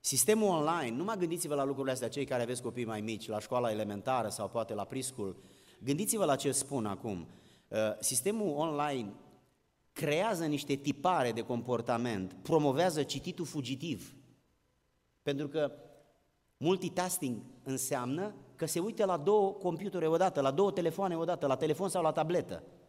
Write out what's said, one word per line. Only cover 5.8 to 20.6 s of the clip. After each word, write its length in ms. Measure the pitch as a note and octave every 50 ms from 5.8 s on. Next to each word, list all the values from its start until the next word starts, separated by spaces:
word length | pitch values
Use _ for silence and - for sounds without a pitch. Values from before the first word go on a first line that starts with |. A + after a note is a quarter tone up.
| - A#2+ C#3+ D#3 A3 G#3 - A3 G3
la 120 | D#3 C#3
ce 160 | B2+ - C#3+ B2+
spun 340 | - - - C#3+ C3+ A2
acum. 400 | G#2+ G2 F#2 - A#2 G2+ E2+ E2 - - - - - - _ _ _
Uh, 100 | - G#2+ A2 G#2+ G#2 -
sistemul 560 | - - C3 A#2+ - F#3+ G#3+ A3+ G#3+ F#3 D3
online 560 | C#3+ D#3 E3 D3+ C#3+ D3 D3 C#3+ C3 A2+ G2+ G#2+ - - - - - _ _ _ _ _ _ _ _ _ _ _
creează 520 | - D#3 D3+ D3 D#3 F#3+ A3+ G#3+ E3 E3
niște 300 | D#3 D3 C#3 - - C#3+
tipare 580 | C3+ C#3+ D3 C#3 - - F3+ F#3 D#3+ C3+ A#2+ A2+
de 80 | A2+
comportament, 960 | A2+ - B2+ A#2 A#2 B2+ B2 A2+ A#2 - B2 A#2 A#2+ B2 A2+ G2 F#2+ F2+ - - -
promovează 600 | - D3+ D#3+ D3+ C#3+ C3 C#3 F3 F#3 D#3+ D#3 C#3
cititul 420 | - - C#3 - F3+ E3+ - F3
fugitiv, 680 | - - D#3 C3+ A#2 C3+ B2+ - C3 B2 F#2 - - - - - - - _ _ _ _ _ _ _ _ _ _ _ _ _ _ _ _ _ _
pentru 260 | C#3+ C#3+ C#3 D3+ C#3
că 240 | C#3 D#3+ D3 C3+ - - - - - - _ _ _ _ _ _ _ _ _ _ _
multitasking 840 | _ - D#3+ F#3+ F#3+ F#3+ F3 D#3+ F3 F3+ F#3 F3+ - - C3 A#2+ - - - - - -
înseamnă 720 | - C3+ C3 - - D3 C3 B2 B2 C3+ D#3+ F#3+ G#3+ - - - - -
că 100 | - E3
se 120 | D3+ - E3+
uită 260 | E3+ G#3+ G#3+ - G#3+
la 120 | G3 F3+
două 360 | E3 C#3+ F3+ G#3 G#3+ G3 G3 G3
computere 540 | G3+ - F3+ E3+ D#3 F#3+ G3+ F3 F3+ D#3+
odată, 340 | D#3 D#3+ E3 F#3 F#3 F3 D3+
la 100 | C#3 C3+
două 200 | C3+ D3